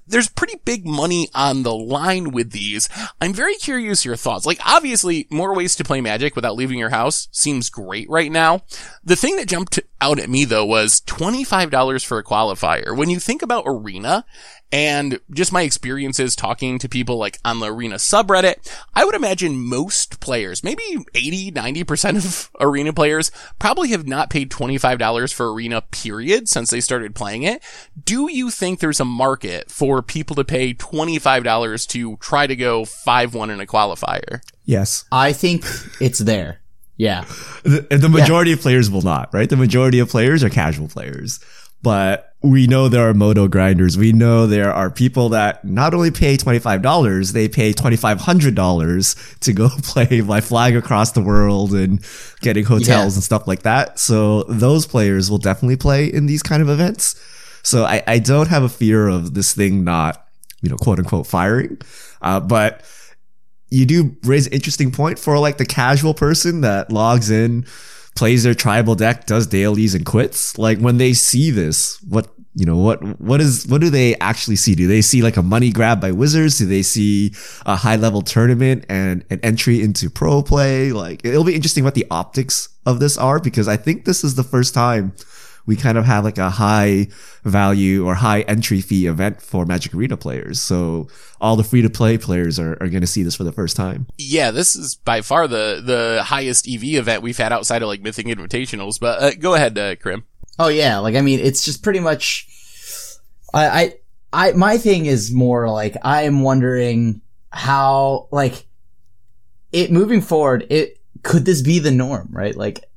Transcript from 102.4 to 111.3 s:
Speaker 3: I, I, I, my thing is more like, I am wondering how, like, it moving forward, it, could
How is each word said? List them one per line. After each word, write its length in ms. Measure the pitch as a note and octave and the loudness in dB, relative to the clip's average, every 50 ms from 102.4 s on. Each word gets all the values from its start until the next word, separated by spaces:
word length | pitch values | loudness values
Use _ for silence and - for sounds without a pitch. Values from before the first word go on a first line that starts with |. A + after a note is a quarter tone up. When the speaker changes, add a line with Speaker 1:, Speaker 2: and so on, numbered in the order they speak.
| - - - - - - - - - - - - - - - - - - - - - - | -10 -14 -20 -20 -20 -20 -20 -20 -18 -16 -16 -14 -16 -16 -18 -20 -20 -20 -20 -20 -14 -4
Speaker 3:
I, 160 | - D3+ D3+ | 0 0 0
I, 260 | D3 - E3+ F3 F3 - - - - - - - - - D#3+ F#3 F#3 | 2 2 0 0 0 -2 -12 -20 -20 -20 -20 -16 -6 -2 0 0 2
I, 20 | |
my 260 | D#3 F3+ F#3+ G#3+ A3 | 4 4 4 4 2
thing 300 | A#3 A#3 G#3+ G3 F3 D#3+ | 2 2 2 2 2 2
is 240 | D3 C3+ A#2 G2+ A2 | 0 0 0 0 0
more 360 | B2 B2+ B2 B2 B2 A#2+ A#2 | 0 2 2 2 2 0 0
like, 300 | A2+ G#2+ G#2+ G#2+ G#2 - - - | -2 -2 -2 -4 -4 -6 -4 -2
I 200 | C3+ C#3+ D3+ D3+ | 0 0 0 2
am 180 | D3 C#3+ C#3 | 2 2 2
wondering 800 | C3 C3+ C3 C3 B2 B2+ B2+ B2 B2 A#2+ A#2 A#2 A#2 A2+ G#2 G#2 - - - - - - | 2 2 2 2 2 2 0 0 0 0 0 0 0 0 -2 -4 -10 -20 -20 -20 -20 -16
how, 800 | - - - C3 C#3 C#3 C#3 C3+ C3+ C3+ C#3 C3+ C3+ - - - | -12 -6 -2 0 2 2 4 4 4 4 2 2 0 -2 -6 -4
like, 360 | - C#3+ C#3 B2+ - - - - - - - - - - - - - - - - - - - - - - - - | -2 0 0 0 -2 -6 -16 -20 -20 -20 -20 -20 -20 -20 -20 -20 -20 -20 -20 -20 -20 -20 -20 -20 -20 -20 -16 -6
it 200 | - F3 F3 F3 | -2 -2 0 2
moving 300 | E3+ F3 G#3 G#3+ B3 G3+ | 4 2 4 4 2 0
forward, 460 | - - E3+ D#3 D3 C#3 B2+ - - - | 2 2 0 2 2 2 0 0 -2 0
it, 300 | C#3+ D#3 - - - - - - - - - | 0 0 0 -2 -6 -18 -20 -20 -20 -10 -2
could 200 | - | 0